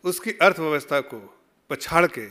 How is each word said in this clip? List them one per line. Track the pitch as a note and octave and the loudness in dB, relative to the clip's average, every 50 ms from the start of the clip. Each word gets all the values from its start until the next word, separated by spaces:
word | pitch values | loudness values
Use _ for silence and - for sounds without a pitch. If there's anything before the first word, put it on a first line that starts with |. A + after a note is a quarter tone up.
| _ | _
उसकी | F3+ F3+ - - A3+ A3 | -4 -4 -4 -6 -8 0
अर्थव्यवस्था | - E3 G3 F#3 E3 D#3+ D#3 D3+ D3 C#3 - D3 C#3+ | 4 4 4 4 4 -2 -2 -2 -2 -2 -2 -2 -2
को | C3 - - A2 G2 G2 _ _ _ _ _ _ _ _ | -2 -4 -12 -16 -16 -18 _ _ _ _ _ _ _ _
पछाड़ | D3 C3 - - D#3+ E3 F3 | -8 -8 -6 0 2 4 4
के | E3+ - B2+ A2 G2+ | 2 0 -6 -14 -14